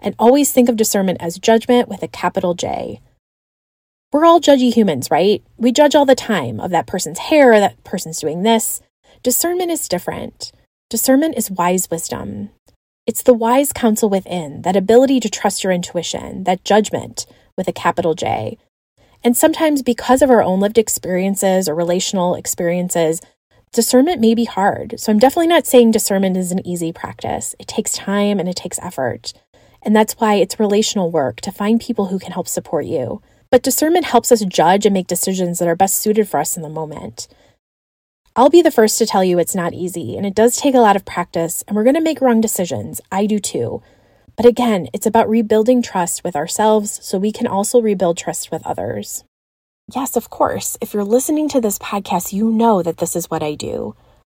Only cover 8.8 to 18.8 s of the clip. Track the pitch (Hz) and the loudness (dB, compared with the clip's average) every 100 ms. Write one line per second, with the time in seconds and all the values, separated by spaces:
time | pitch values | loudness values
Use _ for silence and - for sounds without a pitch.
8.8 | _ _ _ _ 254 247 339 359 349 320 | _ _ _ _ -4 -2 -2 -4 -4 -6
9.8 | - 180 - - - - - _ _ _ | -4 -6 -6 -10 -10 -14 -18 _ _ _
10.8 | - 233 - 269 320 240 214 185 175 185 | -10 -4 2 2 2 -2 -6 -2 0 0
11.8 | - 165 - - - 202 202 _ _ _ | -2 -6 -8 -10 -10 -10 -12 _ _ _
12.8 | _ _ - - - 233 226 254 285 - | _ _ -8 -2 2 2 2 2 0 0
13.8 | 226 214 214 196 - 180 147 165 165 190 | 0 0 0 -2 -4 -8 -10 -8 -2 0
14.8 | 190 233 262 262 220 - 208 - 190 180 | 4 6 6 2 -2 -4 -4 -2 -2 -2
15.8 | 175 175 165 - - - 185 190 - 202 | -4 -6 -6 -8 -10 -6 -2 -2 2 2
16.8 | 208 156 120 - - _ _ - 180 - | 2 -2 -8 -14 -16 _ _ -8 -6 -4
17.8 | 175 170 170 160 - - 110 - _ _ | -2 0 -2 -2 -4 -4 -6 -12 _ _